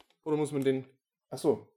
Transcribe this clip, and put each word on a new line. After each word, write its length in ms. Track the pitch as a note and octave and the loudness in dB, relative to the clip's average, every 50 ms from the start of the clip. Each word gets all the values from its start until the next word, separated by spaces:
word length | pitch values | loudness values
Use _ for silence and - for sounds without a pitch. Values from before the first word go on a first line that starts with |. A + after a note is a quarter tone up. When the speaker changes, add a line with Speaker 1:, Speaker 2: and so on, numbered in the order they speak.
| - _ _ _ - | -20 _ _ _ -6
Speaker 1:
Oder 140 | D#3 D3+ | -2 -2
muss 140 | D3+ D3+ C3+ | 0 0 -2
man 120 | D3 C#3 C3+ | -2 0 0
den 220 | C3+ C3 C3 C3 - - _ _ _ _ _ _ _ | 2 0 0 -2 -8 -16 _ _ _ _ _ _ _
Speaker 2:
Ach 80 | - | -8
so. 300 | C3 - D#3 A#2 - - - _ | 0 2 2 2 0 -2 -12 _